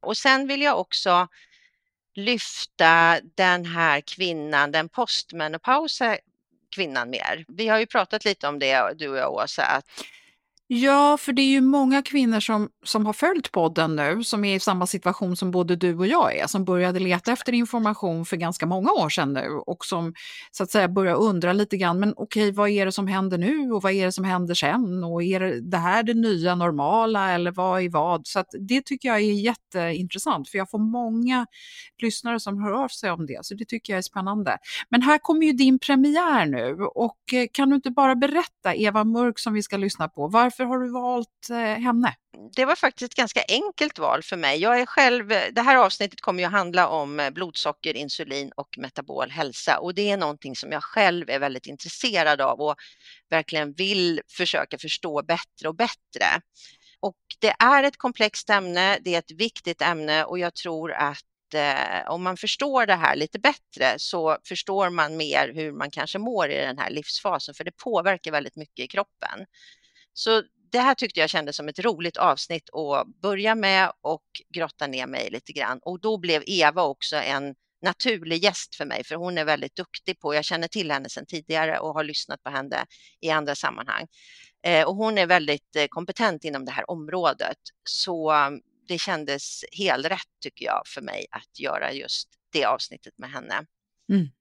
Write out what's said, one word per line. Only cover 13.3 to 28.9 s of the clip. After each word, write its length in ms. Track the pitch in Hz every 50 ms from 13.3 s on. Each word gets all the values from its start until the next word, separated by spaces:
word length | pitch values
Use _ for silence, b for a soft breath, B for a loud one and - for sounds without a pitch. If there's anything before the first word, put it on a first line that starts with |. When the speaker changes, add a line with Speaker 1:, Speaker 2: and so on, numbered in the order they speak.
| 381 330 - -
Speaker 2:
podden 440 | - 190 165 165 165 175 165 160 160
nu, 280 | 151 147 143 170 220 233
som 220 | - - 208 208
är 100 | 202 196
i 40 | 190
samma 280 | - - 190 180 180
situation 480 | 180 - 185 - 175 190 - 202 180 180
som 160 | - - 185
både 240 | 180 180 180 170 175
du 220 | 170 180 180 170
och 100 | 165 185
jag 300 | 196 285 349 269 - -
är, 100 | - -
som 180 | - - 202 190
började 340 | 180 180 180 180 180 180 185
leta 320 | 185 185 180 175 - -
efter 220 | 240 - - - 247
information 720 | 240 240 226 - 233 220 208 214 - - 185 165 165 170
för 120 | - -
ganska 280 | 170 170 165 180 - -
många 260 | 165 180 190 190 285
år 180 | 415 370 180 151
sedan 240 | - - 156 135 139
nu 160 | 131 - - 147 147 -
och 200 | - 180 170 -
som 280 | - 196 170 170 165 165 B B B B B B B
så 120 | B - 196
att 80 | -
säga 160 | - 214 190
börjar 280 | 175 180 196 190 185 170
undra 380 | 135 208 220 196 175 165 175 180
lite 240 | 202 208 202 -
grann, 220 | 190 190 175 170 180
men 140 | 202 208 -
okej, 340 | - - 214 - 220 214 202
vad 180 | 196 202 208 208
är 160 | 208 202 196
det 60 | 190
som 160 | 190 - 196
händer 300 | 190 196 190 190 190 185
nu 340 | 170 175 208 302 311 285 254
och 100 | 226 202
vad 100 | 190 196
är 140 | 190 196 185
det 60 | 185
som 120 | 185 - 185
händer 300 | 190 185 180 180 170 175
sen 500 | - - 143 170 240 247 196 180 185 175
och 200 | 170 170 170 175
är 160 | 185 190 185
det, 220 | 185 190 151 120
det 160 | 117 175 175
här 260 | 170 165 175 190 226 233
det 100 | 220 240
nya 420 | 226 226 226 202 170 160 180 180
normala 760 | 175 170 175 156 143 143 151 190 226 226 226 220 202 196 190
eller 200 | 180 175 175 175
vad 300 | 175 180 180 185 185 185
är 80 | 185 175
vad? 380 | 170 156 151 175 175 160 -
Så 120 | - - 196
att 100 | 185 _ - -
det 260 | 196 196 247 277 277
tycker 240 | -